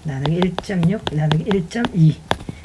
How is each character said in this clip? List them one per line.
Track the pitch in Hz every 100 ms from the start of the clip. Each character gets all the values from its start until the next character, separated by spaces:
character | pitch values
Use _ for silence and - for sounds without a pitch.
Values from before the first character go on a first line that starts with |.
나누기 | 156 135 151 170
일 | 180 185
점 | - 190 170
육 | 214 -
나누기 | 151 151 156
일 | 165 196 170
점 | 233 240
이. | 185 160 - - - - -